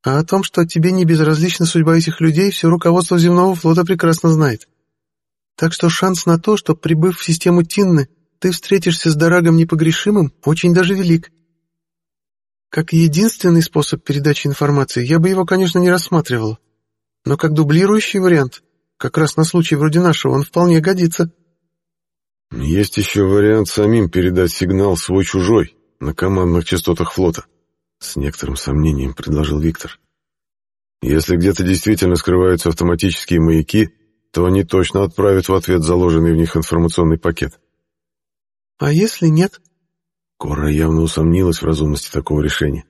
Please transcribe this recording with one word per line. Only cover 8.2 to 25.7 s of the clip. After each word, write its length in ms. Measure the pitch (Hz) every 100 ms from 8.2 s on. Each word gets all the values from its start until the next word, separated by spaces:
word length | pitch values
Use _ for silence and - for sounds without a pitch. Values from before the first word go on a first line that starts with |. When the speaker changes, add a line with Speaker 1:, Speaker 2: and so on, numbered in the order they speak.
| _ _
Speaker 1:
ты 120 | 185
встретишься 580 | 170 - 196 180 165 165
с 60 |
Дарагом 400 | 151 165 180 170
Непогрешимым, 760 | 165 165 160 160 165 208 208 147 _
очень 300 | - 160 175
даже 200 | 175 180
велик. 380 | 196 175 165 - _ _ _ _ _ _ _ _ _ _ _ _ _ _
Как 220 | 156 160
единственный 680 | 160 165 151 220 - 180 170
способ 420 | 160 156 143 160
передачи 440 | - 143 147 147 147
информации, 580 | 143 143 143 135 127
я 140 | 123 165
бы 100 | 175
его, 160 | 190
конечно, 340 | 175 185 185 175
не 120 | 180
рассматривал. 680 | 180 - 170 - 123 110 110 _ _ _ _ _ _
Но 140 | - 143
как 160 | 160
дублирующий 680 | 151 147 160 196 214 202 202
вариант, 440 | 185 165 131 - _ _ _ _
как 200 | 131 -
раз 200 | 156 -
на 60 |
случай 320 | 160 175 165
вроде 240 | 143 156 160
нашего, 340 | 180 151 131
он 100 | 131
вполне 380 | 147 170 175 165
годится». 500 | 160 190 170 170 170 _ _ _ _ _ _ _ _ _ _ _ _
Speaker 2:
«Есть 460 | 57 69 90 101 -
ещё 300 | 101 101 95
вариант 400 | 101 104 110 98
самим 420 | - 104 117 90
передать 420 | 92 90 90 87
сигнал 460 | - 90 95 101 85
свой-чужой 800 | - 95 92 95 92 110 80